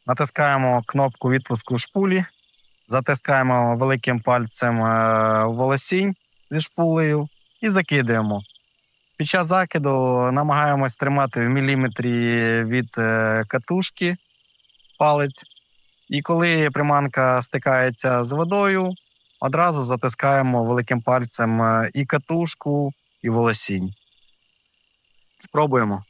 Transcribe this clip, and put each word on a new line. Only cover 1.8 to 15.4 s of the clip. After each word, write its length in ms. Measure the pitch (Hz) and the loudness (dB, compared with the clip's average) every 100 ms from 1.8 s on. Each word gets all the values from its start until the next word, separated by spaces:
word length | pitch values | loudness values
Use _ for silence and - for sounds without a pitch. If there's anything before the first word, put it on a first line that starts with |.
| - 196 196 185 180 _ _ _ _ _ _ | -4 -2 0 0 -2 _ _ _ _ _ _
затискаємо 880 | 127 127 135 - 135 131 123 120 120 | -2 0 -4 0 2 2 2 2 0
великим 440 | 131 131 131 120 | 0 0 -2 -2
пальцем, 640 | 120 123 113 - 123 117 | 0 0 0 -2 -2 0
е, 600 | 113 113 113 110 110 110 110 | 2 2 2 2 2 2 0
волосінь 720 | 117 131 135 - 185 196 185 _ _ _ | 0 0 0 -2 -2 0 -4 _ _ _
зі 80 | 151 | -6
шпулею 680 | - - 165 160 156 151 147 _ _ _ | -4 -2 0 2 2 0 -2 _ _ _
і 80 | 220 | 0
закидуємо. 720 | 190 180 143 117 113 107 101 101 _ _ _ _ _ _ - | 0 2 0 2 0 0 -4 -8 _ _ _ _ _ _ -8
Під 100 | 151 | -2
час 200 | 185 165 | 0 2
закиду 420 | 185 180 160 139 135 127 123 123 | 0 0 -2 0 0 2 2 2
намагаємось 640 | 131 151 143 147 143 135 - | 0 0 0 2 0 -2 -2
тримати 440 | 139 139 131 123 | -2 0 0 0
в 100 | 117 | 0
міліметрі 1120 | 135 135 135 127 104 123 120 120 117 113 113 | 0 0 0 -2 -2 -2 0 2 2 2 0
від, 260 | 113 123 113 - | 0 -2 -2 -2
е, 460 | 113 113 110 110 110 | 0 0 0 0 -2
катушки 680 | 131 - 180 185 - 175 180 _ _ _ _ _ _ _ _ | -4 -2 -2 -4 -4 -4 -4 _ _ _ _ _ _ _ _
палець. 440 | 151 147 139 - | 2 2 -2 -6